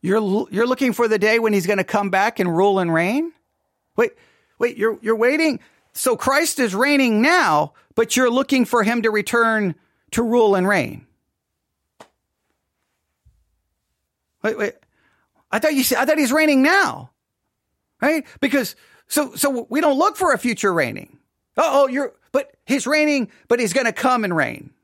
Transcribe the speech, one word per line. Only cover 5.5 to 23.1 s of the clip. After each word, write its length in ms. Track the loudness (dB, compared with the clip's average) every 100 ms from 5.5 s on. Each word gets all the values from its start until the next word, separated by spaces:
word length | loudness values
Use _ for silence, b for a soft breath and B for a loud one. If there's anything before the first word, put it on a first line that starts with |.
| -2 b b b
So 200 | -6 -2
Christ 440 | -2 0 0 0 -2
is 160 | -2
reigning 480 | 0 0 2 2 2
now, 500 | 2 2 2 2 0 b b
but 200 | -4 -2
you're 140 | 2 2
looking 360 | 2 0 0 2
for 160 | 2
him 180 | 0 0
to 100 | 0
return 640 | -2 -2 0 2 0 -2 -6 _ _ _
to 120 | -4
rule 340 | 0 2 4 2
and 120 | 2
reign. 380 | 0 -2 -8 -18 _ _ _ _ _ _ _ _ _ -20 _ _ _ _ _ _ _ _ _ _ _ _ _ _ _ _ _ _ _ _ _ _ _
Wait, 160 | -6 -4
wait. 160 | -6 -8 _ _ _ _ _ _ _
I 80 | -4
thought 140 | -2
you 100 | -2
said, 140 | -2 0
I 80 |
thought 140 | 0 0
he's 140 | 0
reigning 280 | 2 2 4
now, 480 | 4 2 0 -4 -16 _ _ _ _ _ _ _ _ _
right? 240 | -2 -2 -4 B
Because, 360 | -2 -2 -2 -10 b b b
so, 280 | -4 -4 -2
so 300 | -2 -2 -4
we 100 | 0
don't 160 | 2 2
look 180 | 0 0
for 180 | 0
a 40 | 0
future 360 | -2 -2 0
reigning. 440 | 0 -2 -4 -16 _ _ _ _ -2
Uh-oh, 300 | 0 2 2
you're, 260 | 0 -6 _ _
but 220 | -4 -4 _ -4
he's 200 | -4 0
reigning, 440 | 0 2